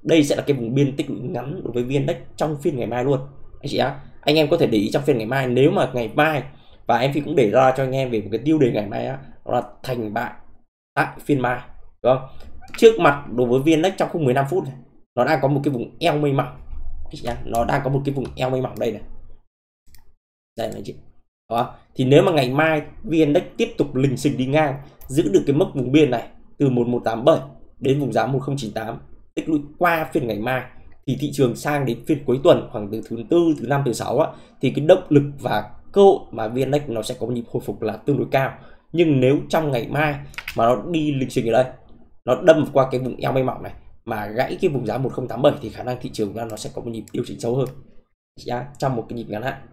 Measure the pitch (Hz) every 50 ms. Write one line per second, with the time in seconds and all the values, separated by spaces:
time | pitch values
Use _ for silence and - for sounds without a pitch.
0 | - - 151 165 143 143 160 - - - 139 127 117 113 123 139 143 131 - -
1 | 151 139 120 104 113 123 120 120 123 135 151 190 - - 117 120 123 123 135 143
2 | 139 143 175 170 - - - - 165 151 156 143 - 180 147 123 113 107 117 123
3 | 123 135 143 131 143 - - - - - - - - - - 95 123 131 143 -
4 | - - - - - - 151 160 156 139 131 - 143 113 117 107 98 110 - 151
5 | 139 147 143 117 110 107 127 135 135 127 120 127 135 156 196 196 147 117 - 123
6 | 117 107 101 147 147 156 156 143 - - - - - - - - - - 120 113
7 | 123 143 143 156 147 147 151 135 123 104 101 123 135 131 127 - 135 127 127 135
8 | 135 123 120 110 98 104 107 110 123 147 160 156 147 120 101 107 104 98 - 120
9 | 120 123 135 139 - - - - - - 120 120 117 - - - - - 131 120
10 | 113 107 104 113 120 - - - - - - - _ _ _ _ _ _ _ 139
11 | 151 139 - - - - 147 131 - 123 123 123 - - - - - - - _
12 | - 117 127 135 - - - - - - - - - - - - - - 453 -
13 | 339 311 - - - - 110 120 123 117 120 135 135 160 160 151 160 190 196 -
14 | 160 151 - 180 156 127 127 135 139 143 175 190 156 139 - - - - _ -
15 | - _ _ 120 123 143 160 147 143 135 147 139 143 151 139 117 - - - -
16 | - 170 151 147 147 143 139 139 139 - - - - - - - - - - -
17 | - - - 147 - 120 120 120 - 120 113 113 117 117 147 143 139 131 143 139
18 | 139 139 135 135 120 - - - 127 127 131 131 131 117 - 107 117 117 104 90
19 | - - - - - - - - _ _ _ _ _ _ _ _ _ - - -
20 | - - - _ _ _ _ _ _ _ _ - 113 107 104 104 107 120 107 -
21 | - - _ - _ _ _ _ _ _ 113 117 123 - - - _ _ _ -
22 | 131 127 135 151 185 196 170 147 131 123 131 147 156 160 160 151 143 - - -
23 | - - 151 160 156 143 147 180 190 - - - 226 226 - - 147 139 131 127
24 | 135 139 120 - - 147 117 120 131 131 139 156 156 143 131 - - - - _
25 | - - 127 147 359 - 196 170 - - 135 143 190 196 - 143 120 127 131 156
26 | 156 131 123 113 113 - - - - - - - 143 139 127 120 120 120 120 120
27 | - 113 110 113 123 151 160 143 - - - - - - - - - 120 135 147
28 | 143 120 107 117 113 123 139 131 135 147 139 139 - 107 101 107 110 110 117 -
29 | - - - - - - _ - 156 - 165 147 143 139 - - 175 175 170 160
30 | 160 156 - 170 139 113 107 101 107 120 131 127 131 - - - - - - -
31 | - - 127 135 143 147 - - 139 120 - - - 147 147 143 139 120 117 -
32 | - - 160 - - - 123 135 139 180 143 117 104 - - 113 104 101 101 113
33 | 107 - 117 113 113 107 170 170 170 165 156 143 113 113 143 139 135 131 110 -
34 | - 92 110 131 160 - - - - - - - - 131 - 135 143 156 185 185
35 | - - 151 143 143 143 - - - 120 104 107 - - - - - - - 196
36 | 202 196 170 - - - - 113 110 110 120 127 135 127 139 147 143 139 113 110
37 | 104 - 127 - 117 113 123 120 117 - - 127 - - 101 - - 107 101 107
38 | - - 143 120 117 - - 135 135 123 - - - - - - _ _ - 160
39 | 175 160 147 131 127 127 139 151 - - - 165 160 147 135 120 110 - - 143
40 | 156 151 147 143 143 - - - - - - 120 113 117 127 113 104 160 175 160
41 | 151 151 143 135 131 123 - 143 113 113 113 120 127 127 - - - - - -
42 | - - - - _ 120 127 - 185 175 160 151 143 - - 139 131 131 - 123
43 | 127 123 - - - 135 131 135 131 123 - 98 95 90 - - - - - -
44 | _ 117 117 104 104 104 107 117 135 - 175 - - 185 143 127 117 107 107 123
45 | 135 - - - 127 117 104 110 135 151 - 147 - 110 - - 107 123 127 123
46 | - 131 - - 110 101 - 110 117 113 107 107 - - - 117 110 117 113 107
47 | 104 - - - 120 - 101 - - 117 120 135 131 - - - - - - -
48 | _ _ _ _ _ _ _ - - - 123 123 131 139 - - - 135 131 117
49 | 110 - - 120 110 - 101 107 117 135 - - - -